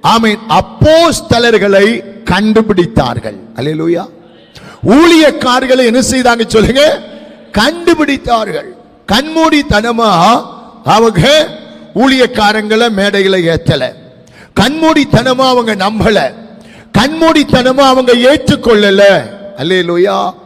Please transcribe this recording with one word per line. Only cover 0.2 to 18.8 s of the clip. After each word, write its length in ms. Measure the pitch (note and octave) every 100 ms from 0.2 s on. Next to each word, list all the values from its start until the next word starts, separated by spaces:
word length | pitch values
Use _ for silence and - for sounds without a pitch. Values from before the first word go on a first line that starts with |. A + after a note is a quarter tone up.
| A3+ G#3 -
அப்போஸ்தலர்களை 1500 | D#3 - - D4+ D#4+ E4+ B3 - A#3+ A#3+ A3 G3+ G3 G3+ A#3 - -
கண்டுபிடித்தார்கள். 1120 | - F3 G#3+ A3 A3 G3 F3 - C3 A#2 A2 G2+ - -
அல்லேலூயா. 540 | C3+ D#3 E3 E3+ F#3+ - - - - - - - -
ஊழியக்காரர்களை 920 | B3 E4+ E4 D4+ D#4 B3+ B3 B3+ B3+
என்ன 220 | B3 A#3
செய்தாங்க 480 | B3+ C4 B3 A#3 A3+
சொல்லுங்க? 520 | A3 F#3+ B3+ D4+ - - - - - -
கண்டுபிடித்தார்கள். 1120 | - A#3+ E4+ E4+ E4 D4 C#4 - A#3 G#3+ D#3 - - - _ -
கண்மூடித்தனமா 1300 | G#3 D4+ D#4+ D#4+ D#4 C#4+ G#3 A3+ A#3 A3+ F3+ F#3 B3+ - - - -
அவங்க 640 | - G3 A3+ F#3 F#3+ D4+ D#4 - - - - -
ஊழியக்காரங்களை 920 | C4 C4 A#3+ - G#3 G#3+ G#3+ A3 A#3
மேடையில 680 | G#3 G3+ G3+ F#3+ F#3+ E3 E3
ஏத்தல, 380 | E3 D#3 B2+ A2 - - - - - -
கண்மூடித்தனமா 920 | G#3 D4+ D#4+ D#4 C4+ G#3+ B3+ B3+ C4
அவங்க 260 | B3+ A3+ G#3
நம்பல, 580 | F#3+ A3 G3 G3+ C3+ - - - - - - -
கண்மூடித்தனமா 840 | B3+ D#4+ E4 D#4 C#4+ C4+ B3 C4
அவங்க 340 | C4+ C4 B3+
ஏற்றுக்கொள்ளல. 1080 | A#3+ B3 D4+ - D4 A3+ A3